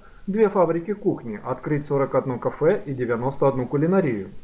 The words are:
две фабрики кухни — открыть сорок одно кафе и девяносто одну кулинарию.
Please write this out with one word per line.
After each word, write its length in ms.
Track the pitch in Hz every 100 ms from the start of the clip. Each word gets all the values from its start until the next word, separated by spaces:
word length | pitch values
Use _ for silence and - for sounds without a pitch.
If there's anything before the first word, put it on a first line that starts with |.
| - - -
две 220 | 202 214
фабрики 420 | 196 165 165 170
кухни — 480 | 202 196 147 120 104
открыть 440 | 120 127 156 147 147
сорок 300 | 139 131 135
одно 220 | 135 120
кафе 440 | 131 - 151 202 -
и 80 |
девяносто 540 | 127 120 117 127 143 139
одну 180 | 123 123
кулинарию. 600 | 143 160 190 156 107 95 -